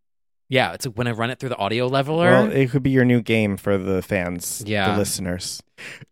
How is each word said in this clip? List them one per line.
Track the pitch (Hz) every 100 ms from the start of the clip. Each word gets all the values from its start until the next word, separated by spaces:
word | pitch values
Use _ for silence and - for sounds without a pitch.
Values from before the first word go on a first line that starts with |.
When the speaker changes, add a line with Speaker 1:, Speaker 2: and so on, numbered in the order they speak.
| _ _ _ _ -
Speaker 1:
Yeah, | 127 107
it's | 87 135
like | 110
when | 120
I |
run | 110 117
it | 127
through | 131
the | -
audio | 101 113 127
leveler. | 135 135 160 175
Speaker 2:
Well, | 180 214
it | 135 127
could | 139
be | 131
your | 131 123
new | 123
game | 107 113 107 98
for | - 101
the | 92 92
fans, | - 101 87 87 - - 107
Speaker 1:
Yeah. | 104 95
Speaker 2:
the | 92
listeners. | 98 - 90 90 - - - - - - -